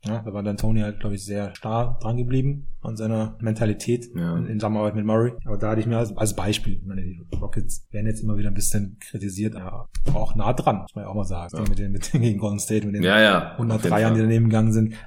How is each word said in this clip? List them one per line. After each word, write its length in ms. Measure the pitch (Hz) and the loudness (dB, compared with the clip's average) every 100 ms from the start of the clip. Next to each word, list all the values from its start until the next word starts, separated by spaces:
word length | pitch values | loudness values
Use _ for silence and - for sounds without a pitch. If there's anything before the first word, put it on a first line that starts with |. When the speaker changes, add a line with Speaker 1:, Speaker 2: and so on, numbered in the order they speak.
| - | -6
Speaker 1:
Ja, 160 | 113 | -6
da 100 | 110 | -6
war 100 | 101 | -6
dann 140 | 104 104 | -4 0
Tony 240 | 110 110 | 2 2
halt, 180 | 104 104 | 2 -2
glaub 140 | 107 | -4
ich, 120 | 104 101 | -4 -6
sehr 300 | 101 101 - | -6 -6 -8
starr 420 | 113 113 120 123 | -4 -2 0 0
dran 180 | 120 120 | 0 -2
geblieben 500 | 123 131 135 143 - - | 0 2 0 -2 -6 -6
an 140 | 117 110 | -8 -6
seiner 420 | 110 113 110 - | -2 -2 -4 -4
Mentalität 680 | 113 107 110 104 - 120 - - | -4 0 0 0 -2 -4 -4 -6
Speaker 2:
Ja. 220 | 85 85 | -4 -4
Speaker 1:
in, 80 | 117 | -4
in 140 | 110 | -4
Zusammenarbeit 360 | 107 107 107 107 | -2 0 -2 -2
mit 100 | 107 | 0
Murray. 260 | 110 120 123 - | 2 2 -2 -2
Aber 120 | 104 | 0
da 120 | 110 | 2
hatte 100 | 110 | 0
ich 60 | 110 | 0
mir 100 | 113 | 0
als, 180 | 117 98 | -2 0
als 200 | 110 - | -2 0
Beispiel, 420 | 101 107 - 90 | -2 0 2 0
ich 80 | 92 | -2
meine, 160 | 95 | -4
die 240 | 90 85 - - | -4 -6 -8 -4
Rockets 480 | 101 - - - - | -2 0 0 -2 -6
werden 140 | 104 107 | -4 -2
jetzt 160 | 107 | 0
immer 160 | 110 104 | 0 2
wieder 120 | 104 | 2
ein 40 | |
bisschen 440 | 101 - 110 98 - | 2 2 2 0 -8
kritisiert, 560 | - 107 98 92 107 110 | -12 -8 -8 -4 -6 -4
aber 320 | 92 87 - - - | -8 -8 -6 0 4
auch 220 | - - 110 | 4 4 4
nah 180 | 104 | 2
dran, 280 | 127 - 107 | 2 2 0
muss 120 | 87 | -4
man 120 | - 98 | -12 -8
ja 40 | |
auch 60 | 101 | -4
mal 80 | |
sagen. 320 | 98 87 87 - | -2 -4 -6 -4
Speaker 2:
Ja. 60 | 104 | 2
Speaker 1:
Mit 120 | 101 | 2
den, 120 | 98 | 2
mit 220 | 98 - | -2 0
den 80 | 147 | 2
gegen 180 | 117 98 | 2 0
Golden 200 | 107 101 | -2 -4
State, 260 | - 107 101 | 0 -2 0
mit 100 | 101 | 0
den 80 | |
Speaker 2:
Ja, 160 | 92 104 | 4 8
ja, 380 | 107 95 - - | 8 6 0 -4
Speaker 1:
hundert 200 | 117 110 | -2 0
Speaker 2:
auf 60 | |
jeden 100 | 90 104 | 2 2
Speaker 1:
Dreiern, 140 | 113 | 4
Speaker 2:
Fall. 80 | 113 | 4
Speaker 1:
die 40 | |
daneben 220 | 110 113 113 | 4 4 4
gegangen 280 | 110 110 | 4 4
sind. 200 | 110 110 - | 4 2 -2